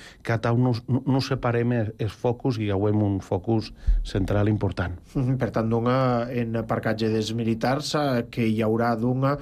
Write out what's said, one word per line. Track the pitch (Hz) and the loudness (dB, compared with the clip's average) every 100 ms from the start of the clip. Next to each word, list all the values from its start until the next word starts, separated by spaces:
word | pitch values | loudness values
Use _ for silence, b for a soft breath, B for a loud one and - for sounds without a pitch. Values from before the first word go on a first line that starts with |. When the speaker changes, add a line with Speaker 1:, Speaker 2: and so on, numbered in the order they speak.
| B B | B B
Speaker 1:
que | - | -4
a | 117 | -2
tau | 120 117 | 2 2
no, | 127 117 - | 2 0 0
no, | 123 - | -2 2
no | 135 | 0
separem | - 123 123 117 117 120 | 0 -2 0 0 2 0
el, | 104 - | -2 -4
el | 104 | -6
focus | - 123 120 139 113 | -2 -2 0 -2 -2
i | 104 | 0
hi | |
haurem | 98 104 107 | 0 2 2
un | 104 95 | 2 0
focus | - 92 - 113 104 B B B - | -2 -4 0 0 -2 B B B 2
central | 104 90 101 104 | -2 0 2 2
important. | 107 98 90 87 87 - | 2 0 -2 -4 -6 -6
Speaker 2:
Mhm, | 143 127 131 | -2 0 0
per | 113 | 0
tant, | 123 113 | -2 0
dona | 117 117 131 127 120 123 | 0 2 2 2 0 -2
en | 123 117 113 | -4 -2 -2
parcatge | 113 117 113 110 110 | -2 -2 -2 0 0
dels | 110 107 113 | 0 0 -2
militars, | 113 113 - 139 - 156 | 0 0 0 -2 -2 -2
eh, | 143 123 120 | 0 0 -2
que | - 110 | -2 0
hi | 110 | 2
haurà, | 110 113 117 117 | 2 2 0 0
dona, | 120 127 135 143 | 0 0 0 -2